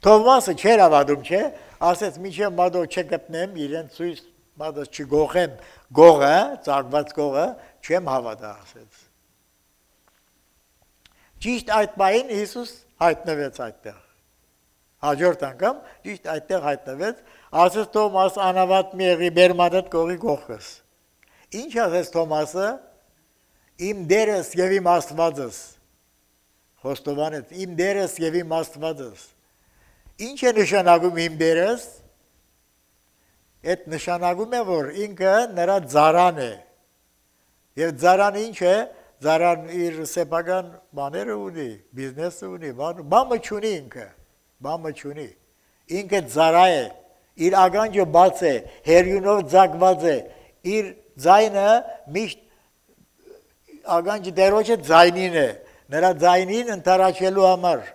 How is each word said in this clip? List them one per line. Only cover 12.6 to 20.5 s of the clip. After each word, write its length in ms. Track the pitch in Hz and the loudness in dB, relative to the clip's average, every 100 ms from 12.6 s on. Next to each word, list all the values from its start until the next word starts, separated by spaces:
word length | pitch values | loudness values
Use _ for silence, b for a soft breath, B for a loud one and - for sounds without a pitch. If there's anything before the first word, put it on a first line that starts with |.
| 240 - _ _ | -14 -18 _ _
հայտնվեց 600 | 165 160 170 156 139 120 | 0 0 -6 -6 -6 -8
այդտեղ։ 340 | 120 107 107 101 _ _ _ _ _ _ _ _ _ _ | -14 -14 -20 -20 _ _ _ _ _ _ _ _ _ _
Հաջորդ 420 | 147 143 180 165 | -6 0 0 0
անգամ 380 | 139 127 196 294 B B | -8 -4 -4 -4 B B
ճիշտ 240 | - 202 - | -16 -14 -10
այդտեղ 360 | 156 - 185 147 | -10 -6 -4 -4
հայտնվեց, 580 | 143 - 135 196 233 b b b | -6 -8 -8 -8 -8 b b b
ասեց. 360 | 151 175 196 214 | 2 2 2 -4
«Թովմաս, 520 | 214 214 190 190 190 | -2 0 0 0 0
անհավատ 520 | 190 185 185 190 185 185 | -2 0 2 2 0 -4
մի 40 | 185 | 0
եղի, 220 | 170 175 | 0 0
բեր 200 | 170 180 175 | 4 4 6
մատդ 320 | 175 185 185 | 0 0 -2
կողի 300 | 165 165 180 | -4 -4 -4
կողքս»։ 460 | 220 143 - | -4 -6 -6